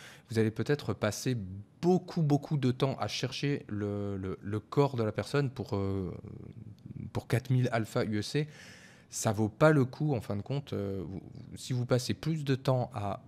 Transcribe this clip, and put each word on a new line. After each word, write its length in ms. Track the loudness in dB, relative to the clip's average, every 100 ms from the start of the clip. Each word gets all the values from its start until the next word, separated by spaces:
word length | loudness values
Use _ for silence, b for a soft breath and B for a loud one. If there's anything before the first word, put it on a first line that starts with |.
| B B -4
vous 100 | 2
allez 120 | 2
peut-être 420 | 2 0 0 0
passer 420 | 0 0 0 -2 -2 -4 -10 -14 -2
beaucoup, 400 | 4 4 2 0
beaucoup 340 | 4 4 4 2
de 160 | 2
temps 260 | 2 0 0
à 100 | -4
chercher 560 | -4 -4 -2 -2 -2 -4
le, 480 | -4 -2 -2 -2 -2
le, 240 | -4 -6
le 180 | -4 -4
corps 340 | 0 2 2 2
de 80 |
la 80 | 0
personne 380 | 0 0 0 0
pour, 260 | -2 -4 -2
euh, 400 | 0 -2 -4 -6 -12 -14 -14 -16 -16 -16 -14 -12 -6
pour 160 | -6 0
quatre 220 | 0 4
mille 180 | 4 4
alpha 320 | 2 0 0 0
U 140 | 0
E 20 |
C. 260 | 0 -2 -2 B B B B B B
Ça 200 | -2 0
vaut 180 | 2 2
pas 220 | 6 6
le 140 | 8 4
coup, 280 | 2 0
en 60 | 0
fin 160 | -2 -4
de 60 |
compte. 320 | -2 -4 -2
Euh, 280 | -4 -2 -4 -6
vous, 160 | -8 -10 -16 -14 -12
si 160 | -4
vous 140 | -2 2
passez 280 | 2 2
plus 300 | -2 -2 -2
de 120 | 0 0
temps 360 | 2 0 0
à 300 | -4 -4 -6